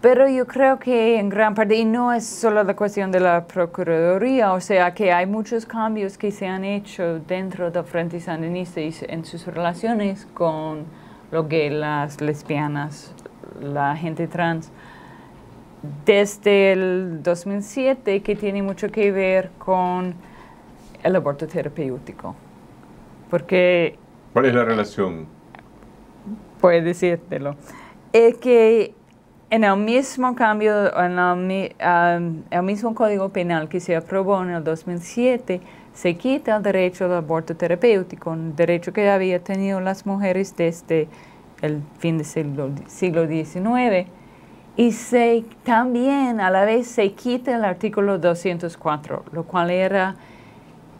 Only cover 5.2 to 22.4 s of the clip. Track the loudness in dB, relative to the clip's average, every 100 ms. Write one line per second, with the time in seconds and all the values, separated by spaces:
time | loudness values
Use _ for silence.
5.2 | 2 -4 -4 -6 -6 -4 -4 -2 -6 -4
6.2 | -6 -6 -6 -6 -4 -6 -8 -6 -4 -4
7.2 | -6 -6 -6 -6 -4 -4 -4 -4 -4 -6
8.2 | -8 -6 -4 -6 -6 -6 -8 -8 -10 -10
9.2 | -10 -12 -10 -4 -4 -2 -2 -2 -2 -6
10.2 | -12 -2 -2 -2 -6 -8 -12 -16 -20 -20
11.2 | -6 -4 -2 0 0 -2 -2 -2 -4 -4
12.2 | -4 -4 -4 -4 -2 -4 -6 -10 -18 -20
13.2 | -20 -20 -20 -14 -8 -2 -2 -2 -6 -6
14.2 | -6 -2 -2 -2 -8 -20 -20 -20 -20 -20
15.2 | -20 -20 -20 -20 -20 -16 -14 -6 2 4
16.2 | 2 -2 0 4 4 2 0 -2 -4 -6
17.2 | -4 -4 -4 -8 -8 -4 -2 -2 -2 -4
18.2 | -2 -4 -4 -4 -6 -6 -6 -2 0 0
19.2 | 0 0 -2 -10 -2 0 0 -2 -4 -8
20.2 | -16 -20 -20 -20 -20 -20 -20 -4 0 0
21.2 | 0 -6 -6 -6 -6 -6 -6 -6 -12 -14
22.2 | -14 -14